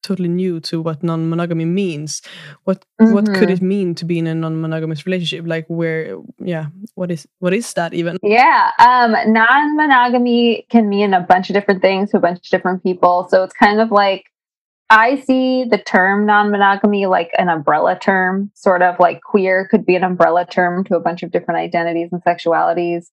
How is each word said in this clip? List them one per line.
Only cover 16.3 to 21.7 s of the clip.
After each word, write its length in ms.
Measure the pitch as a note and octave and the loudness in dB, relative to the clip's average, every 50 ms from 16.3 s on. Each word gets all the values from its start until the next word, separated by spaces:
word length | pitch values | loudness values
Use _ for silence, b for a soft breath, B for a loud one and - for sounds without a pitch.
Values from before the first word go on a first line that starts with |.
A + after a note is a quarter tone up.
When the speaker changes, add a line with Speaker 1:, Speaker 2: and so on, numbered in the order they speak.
| G#3 G#3 G#3 G#3 G3+ G3+ G3+ G3 G3 G3 - G#3+ G#3 G3+ G3 F#3+ | 4 2 4 2 2 2 4 2 2 2 2 0 0 2 0 0
Speaker 2:
like 240 | F#3 F#3 E3+ E3+ - - | 0 0 -2 -2 -2 -2
an 100 | F#3+ F3+ | 0 0
umbrella 480 | E3+ D#3+ D3+ - D3+ D3+ F3 F3+ F#3 F3+ | 0 -2 0 -2 0 0 0 0 -2 -2
term, 520 | - - G3 F#3+ F#3 F#3 F#3 G3 G3 G3+ _ | -2 -2 0 0 0 0 -2 -4 -6 -8 _
sort 300 | _ - G3+ F#3 F3 F3+ | _ 0 0 2 4 2
of 160 | F3+ F3 F3+ | 0 2 2
like 220 | F3+ F3 E3+ D3 | 2 2 2 -2
queer 460 | _ - - G#3 F#3 F#3 F#3 F#3 F#3+ F#3+ | _ -2 -2 0 0 2 0 0 0 0
could 160 | - G#3+ F3 - | -2 -2 2 2
be 80 | F3+ | 0
an 80 | F3+ F3+ | 0 2
umbrella 420 | F#3 F#3 F3 E3+ E3 E3 F3 F3+ | -2 2 2 2 2 4 0 -2
term 380 | F3 - - F#3 F3 F3 F3+ F#3+ | -2 -2 -2 -2 0 0 -4 -4
to 120 | - G3 | -2 -2
a 40 | E3+ | -2
bunch 240 | E3+ F3 F3 F3 - | -2 -2 -6 -6 -10
of 80 | E3+ | -6
different 280 | F3 F3 F3 - E3+ E3 | -6 -6 -4 -4 -6 -6
identities 500 | E3 E3+ | -6 -4